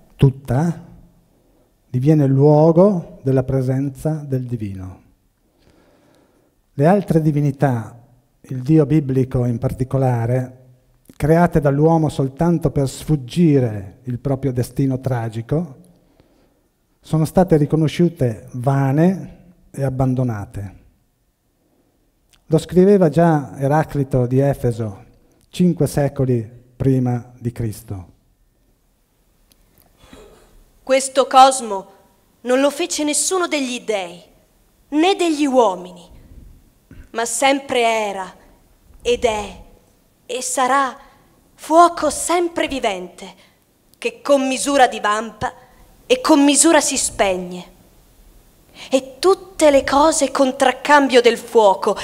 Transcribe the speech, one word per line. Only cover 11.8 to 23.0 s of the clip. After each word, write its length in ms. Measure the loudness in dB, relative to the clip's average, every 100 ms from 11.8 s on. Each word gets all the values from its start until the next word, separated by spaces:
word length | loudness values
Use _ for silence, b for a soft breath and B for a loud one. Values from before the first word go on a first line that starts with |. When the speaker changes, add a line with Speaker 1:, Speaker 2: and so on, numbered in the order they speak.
| 2 2 0
Speaker 1:
soltanto 600 | -2 -4 -2 0 0 0
per 180 | -2 -4
sfuggire 1120 | -6 -4 -4 -4 0 4 4 2 -4 -12 -16
il 160 | -10 -8
proprio 340 | -6 -4 -4
destino 460 | -4 -4 -2 -2 -2
tragico, 800 | -4 -4 -6 -8 -4 -4 -4 -12 -20 _ _ _ _ _ _ _ _ _ _ _
sono 240 | -4 -2 0
state 320 | 2 2 2
riconosciute 920 | 2 0 0 0 0 0 -4 -4 -12
vane 840 | -6 -2 0 0 2 2 0 -8 -18 -20 _ _
e 120 | -6
abbandonate. 920 | -6 -2 -2 0 -2 -4 -10 -12 -12 -16 _ _ _ _ _ _ _ _ _ _ _ _ _ _ _ _ -2
Lo 120 | -2
scriveva 500 | 0 2 4 6